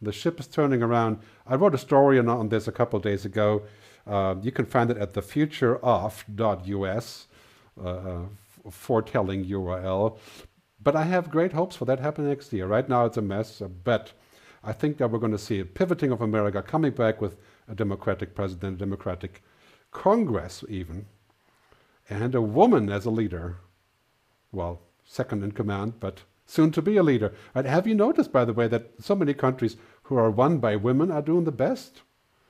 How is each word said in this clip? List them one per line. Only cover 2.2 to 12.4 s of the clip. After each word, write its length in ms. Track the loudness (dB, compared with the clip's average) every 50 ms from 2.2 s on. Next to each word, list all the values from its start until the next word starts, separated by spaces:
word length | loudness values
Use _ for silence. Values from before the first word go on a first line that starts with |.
| 4 2
on 180 | 0 0 0 0
this 180 | 0 0 0
a 60 | -2
couple 240 | 0 0 0 0 0
of 60 | -2
days 240 | 0 0 -2 -2 -4
ago. 360 | -4 0 2 2 4 2 0 -2 -6 -14 -20 -20 -20 -20 _ _
Uh, 300 | -4 -2 0 0 0 -2 -2
you 100 | -4 -4
can 140 | -2 -2 -2
find 260 | 2 2 2 4 2
it 60 | 0
at 160 | -2 -4 -4
the 100 | -4 -8
future 540 | -8 -4 -2 -2 -2 -2 0 0 2 2 2 2 2
of 400 | 2 2 2 0 -4 -8 -10 -14 -10 -4
dot 320 | 0 0 0 0 -2 -4
U 200 | -6 -4 -2 -2
S, 420 | -2 -2 -4 -6 -8 -14 -18 -20 _ _ -20 -20 -20 _ _ _ _ _ -10
uh, 100 | -8 -8
uh, 340 | -8 -6 -8 -8 -8 -8 -10 -10 -14 -18 _ _ _ -20 -20
f-, 60 | -20
foretelling 720 | -20 -10 -4 0 0 0 0 0 0 0 0 0 -2 -4 -4
U 240 | -4 -4 -4 -2 -4
R 120 | -4 -4 -2
L. 340 | -2 0 2 2 0 -2 -6 -14 -20 -20 -20 -20 -20 _ _ _ _ _ _
But 140 | 0 2 2
I 60 | 2
have 280 | 2 2 2 0 0 0
great 220 | 0 0 0 2
hopes 240 | 0 -2 -2 -2 -4
for 80 | -4 -2
that 160 | 0 0 0
happening 300 | -2 -4 -4 -2 -2 -2
next 200 | -2 -4